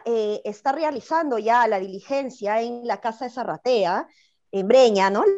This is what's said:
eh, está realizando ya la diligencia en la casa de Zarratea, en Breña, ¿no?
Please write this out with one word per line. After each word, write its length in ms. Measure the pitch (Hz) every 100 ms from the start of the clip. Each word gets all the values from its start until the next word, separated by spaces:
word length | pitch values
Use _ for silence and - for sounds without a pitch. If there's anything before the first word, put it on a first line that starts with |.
eh, 360 | - 226 214 208
está 280 | - 208 277
realizando 680 | 277 311 277 - 320 320 233
ya 300 | 214 240 233
la 100 | 202
diligencia 840 | 190 190 - 277 269 - 202 214
en 220 | 233 240 240
la 140 | 233
casa 240 | 240 226 247
de 40 |
Zarratea, 800 | 233 233 156 247 247 180 196 320 _ _ _ _
en 160 | 196 190
Breña, 400 | 254 247 202 190
¿no? 160 | 202 415